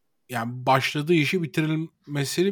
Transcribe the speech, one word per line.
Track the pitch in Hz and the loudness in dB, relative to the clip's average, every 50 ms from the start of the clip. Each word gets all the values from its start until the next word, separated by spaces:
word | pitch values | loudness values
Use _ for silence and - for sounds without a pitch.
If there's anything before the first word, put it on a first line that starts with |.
| _ _ _ _ _ - | _ _ _ _ _ -8
yani | 123 117 113 120 123 127 123 | -6 -6 -6 -6 -8 -2 2
başladığı | 135 131 135 131 - - 151 147 156 175 | 4 4 4 2 0 -4 -4 0 2 4
işi | 160 143 131 - 185 165 | 4 4 2 0 -2 -4
bitirilmesi | 139 - 165 156 156 156 156 165 - _ _ _ 143 147 143 139 135 - 175 180 202 | -2 -2 -2 0 0 -2 -2 -4 -6 _ _ _ -6 -4 -4 -4 -2 0 0 0 0